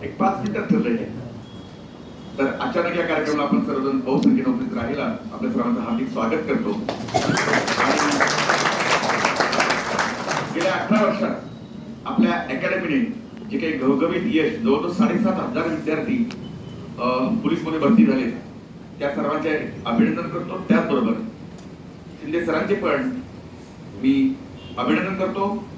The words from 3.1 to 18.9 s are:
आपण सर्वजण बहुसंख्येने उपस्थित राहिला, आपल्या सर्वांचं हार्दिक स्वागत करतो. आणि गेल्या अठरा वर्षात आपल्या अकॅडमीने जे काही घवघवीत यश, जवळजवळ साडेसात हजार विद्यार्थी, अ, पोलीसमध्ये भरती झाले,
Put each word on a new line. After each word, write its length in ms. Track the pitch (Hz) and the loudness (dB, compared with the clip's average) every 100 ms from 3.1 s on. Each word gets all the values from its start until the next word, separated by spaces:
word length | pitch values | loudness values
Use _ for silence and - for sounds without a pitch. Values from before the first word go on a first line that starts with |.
| 156 151 151 135 | 0 0 0 2
आपण 180 | 151 - | 2 2
सर्वजण 340 | 135 135 135 | 0 0 0
बहुसंख्येने 520 | 127 135 - 127 127 | 2 2 4 4 4
उपस्थित 260 | 113 - 113 | 0 -2 -2
राहिला, 380 | 113 - 113 - - | -2 -2 -2 -4 -8
आपल्या 180 | - - | -4 -2
सर्वांचं 300 | 117 120 117 | 0 2 0
हार्दिक 280 | 113 113 131 | 0 0 -2
स्वागत 320 | 127 113 156 - | 0 0 0 0
करतो. 200 | 123 104 101 - - - - - - - - - - | 0 0 -2 -4 -6 -2 0 2 2 2 2 2 0
आणि 340 | 135 147 147 143 143 - - - - - - - - - - - - - - - - - - - - - - - | 2 2 2 2 2 2 2 2 2 0 2 2 2 2 2 2 0 2 2 0 0 0 0 -2 -4 -4 -2 0
गेल्या 180 | 185 | 0
अठरा 320 | 185 - 220 - | 0 2 4 4
वर्षात 300 | - - - - - - - - - - | 2 -2 -2 -8 -12 -14 -14 -12 -12 -6
आपल्या 280 | - 226 | 4 4
अकॅडमीने 680 | - - 135 190 190 170 139 113 - - - - | 4 -2 -2 -2 -2 0 0 0 -4 -10 -14 -6
जे 60 | 135 | -2
काही 140 | - | -2
घवघवीत 500 | 135 131 139 165 - - | 0 2 4 4 2 2
यश, 340 | 156 156 - | 4 2 2
जवळजवळ 320 | 226 208 175 | 2 2 2
साडेसात 420 | - 226 180 - | 2 4 4 2
हजार 340 | - - 160 170 | 2 -2 -2 -2
विद्यार्थी, 600 | 156 156 151 127 123 117 - - - - - - - | -2 -2 -2 0 0 0 -4 -10 -12 -12 -12 -12 -4
अ, 80 | 247 - | 0 0
पोलीसमध्ये 600 | 131 - - - 151 156 | 2 2 2 0 0 0
भरती 260 | 139 - - | 6 8 8
झाले, 240 | 131 - - - - - - - | 6 0 -4 -10 -16 -16 -16 -16